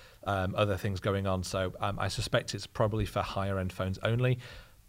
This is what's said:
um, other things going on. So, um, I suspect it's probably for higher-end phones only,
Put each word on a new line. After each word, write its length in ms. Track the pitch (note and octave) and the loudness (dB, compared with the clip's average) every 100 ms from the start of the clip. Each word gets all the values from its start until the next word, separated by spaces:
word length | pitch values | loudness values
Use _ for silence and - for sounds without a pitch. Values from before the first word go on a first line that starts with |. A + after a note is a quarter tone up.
| - - | -20 -8
um, 300 | - G2 F#2 G2+ | -2 0 2 4
other 180 | G#2 F#2 | 4 2
things 220 | G#2 F#2+ | 0 0
going 260 | G#2+ G2 G2 | 0 2 2
on. 160 | F#2 | 0
So, 300 | F2+ G2 F#2 - | 0 0 -2 -2
um, 180 | G2+ G2+ | -2 0
I 80 | G2+ | -2
suspect 440 | - - A#2+ - G#2 | -2 0 0 0 -6
it's 120 | - | -4
probably 380 | - A2 A2 G#2 | 0 2 2 0
for 160 | G#2 | -2
higher-end 500 | - G2 G2 F#2+ F#2 | -2 -2 0 0 -2
phones 260 | - F#2+ F#2+ | -2 -4 0
only, 400 | G#2+ A#2 B2+ B2+ - - - - | 0 2 2 0 -4 -16 -18 -14